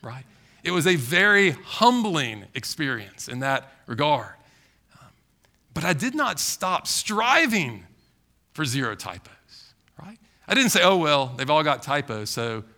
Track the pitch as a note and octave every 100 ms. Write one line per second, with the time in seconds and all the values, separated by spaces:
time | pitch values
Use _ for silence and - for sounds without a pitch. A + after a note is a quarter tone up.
0 | A2+ B2+ - _ _ _ E3+ F3 E3 E3+
1 | A#2+ F3 G3+ G3+ F#3+ C#3+ - - A#3 B3
2 | A3 D#3+ B2 G#2+ G2 C3+ - - C#3+ A#2+
3 | G2 - - B2 C3+ C3+ - _ - A#2+
4 | D3 C#3 A2 - _ _ _ _ _ _
5 | - _ _ _ _ _ _ - F3 D#3
6 | B3 D4+ C4 - - - F#3 F3 - -
7 | - G#3+ A#3 D#4+ D#4 G#3+ C3+ G#2 F2 _
8 | _ _ _ _ _ - D3 C3+ A#2+ G#2
9 | F#2+ F2+ - - _ - - _ _ -
10 | F#3+ A3+ _ _ - A#3+ B3 G3 F3+ F#3
11 | D3+ C#3+ C3 B2+ C3+ D3+ D3+ C#3 - C#3+
12 | C#3 G#2+ G#2 - A#2 A2 G#2